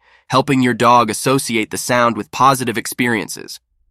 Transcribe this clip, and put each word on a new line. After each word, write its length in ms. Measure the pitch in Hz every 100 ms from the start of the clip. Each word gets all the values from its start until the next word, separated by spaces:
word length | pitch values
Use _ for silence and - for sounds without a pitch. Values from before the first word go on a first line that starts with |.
| _ _ _
helping 320 | 131 135 131
your 140 | 123 113
dog 340 | 120 120 110
associate 640 | 104 135 135 - 113 107
the 60 | 92
sound 380 | - 123 120 104
with 140 | -
positive 480 | - 131 131 120 113
experiences. 800 | - - 123 110 - - - - _ _ _